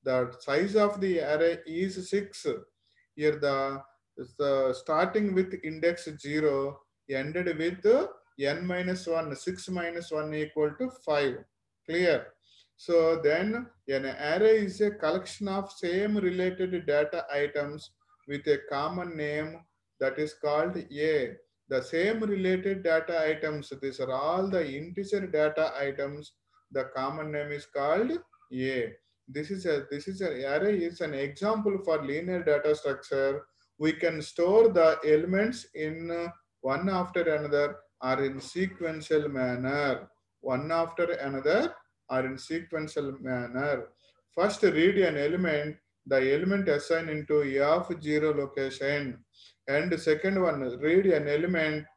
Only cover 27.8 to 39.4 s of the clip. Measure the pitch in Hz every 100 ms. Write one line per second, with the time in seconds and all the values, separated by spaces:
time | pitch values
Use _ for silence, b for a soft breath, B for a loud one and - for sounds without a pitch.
27.8 | 143 175 254 339 - _ _ 127 131 131
28.8 | 113 - _ _ - 139 151 196 180 147
29.8 | 139 143 190 190 185 127 135 151 196 202
30.8 | 170 170 160 139 143 143 208 220 208 196
31.8 | 175 156 135 147 180 180 156 147 151 151
32.8 | 143 139 - 139 135 143 - _ _ _
33.8 | 156 160 170 160 151 - 175 214 226 180
34.8 | 160 - 151 151 175 190 226 247 - 156
35.8 | 156 165 170 170 170 - _ _ 131 139
36.8 | 190 185 175 180 165 151 147 147 147 -
37.8 | _ _ 127 135 139 135 - 170 190 -
38.8 | 170 156 151 156 147 135